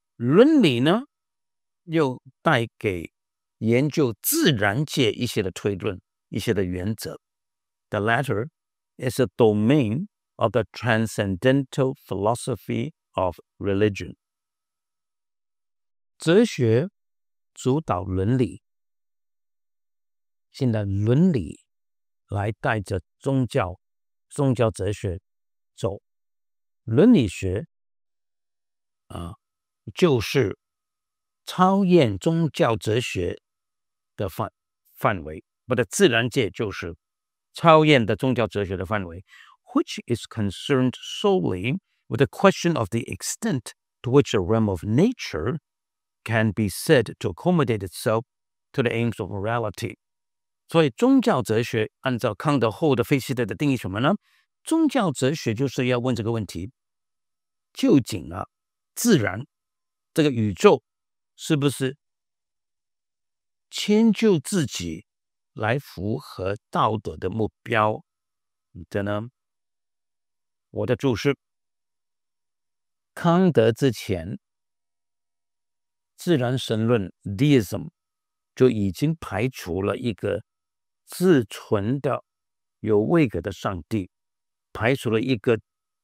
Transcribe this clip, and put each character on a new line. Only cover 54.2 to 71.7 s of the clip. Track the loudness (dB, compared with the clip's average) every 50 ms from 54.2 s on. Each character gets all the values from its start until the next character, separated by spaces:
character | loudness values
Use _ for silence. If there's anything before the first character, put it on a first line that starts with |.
| _ _ _ _ _ _ _ _
宗 | _ -2 0 2 2 2
教 | 2 0 0 -2
哲 | -2 0 0 -2 -2
学 | -2 -4 -4 -2
就 | -2 -2 -4
是 | -2 -2 -2
要 | 0 0 0
问 | -2 -2 -2
这 | -2
个 | -2 -4 -4
问 | -4 -6
题， | -8 -10 -10 -12 -12 -14 _ _ _ _ _ _ _ _ _ _ _ _ _ _ _ _ _ _ _
究 | _ 0 4 4 6
竟 | 4 4 0 -4 -10 -10 -10
啊， | -10 -10 -10 -12 _ _ _ _ _ _ _ _ _
自 | -2 2 4 4
然， | 4 4 0 -4 -6 -8 -12 _ _ _ _ _ _ _ _ _ _ _ _ 0
这 | 2
个 | 2 2
宇 | 2 0 0 -2 2
宙 | 4 6 6 6 4 0 _ _ _ _ _ _ _ _ _ _
是 | -8 -4 -2 0
不 | 2 2 0
是 | 0 -2 -4 -6 -6 -10 _ _ _ _ _ _ _ _ _ _ _ _ _ _ _ _ _ _ _ _ _ _ _ _ _ _ _ _ _ _ _ _ _ _
迁 | -10 -6 -2 2 2 4 4 4
就 | 4 4 4 4 4
自 | 2 0 -2 -2 -2 -2
己 | -2 -4 -8 -10 -10 -10 -12 -16 _ _ _ _ _ _ _ _ _ -10
来 | -6 -4 -2 -2 -4
符 | -6 -10 -10 -8 -6 -6 -6
合 | -6 -8 -12 -10 -8 -6 -6 -6 -8 _ _
道 | -2 0 0 0 0
德 | -4 -6 -10 -8
的 | -8 -8 -6
目 | -4 -4 -4 -4 -6 _ -8
标 | -2 0 0 2 0 -2 -4 -10 _ _ _ _ _ _ _ _ _ _ _ _ _ -20 -20 -12 -8
的 | -6 -4 -4
呢？ | -4 -4 -6 -8 -10 -16 _ _ _ _ _ _ _ _ _ _ _ _ _ _ _ _ _ _ _ _ _ _ _ _ _ _ _
我 | -8 -4 -2
的 | -2 -2
注 | 0 0 0 0
释， | 0 0 -2 -2 -2 _ _ _ _ _ _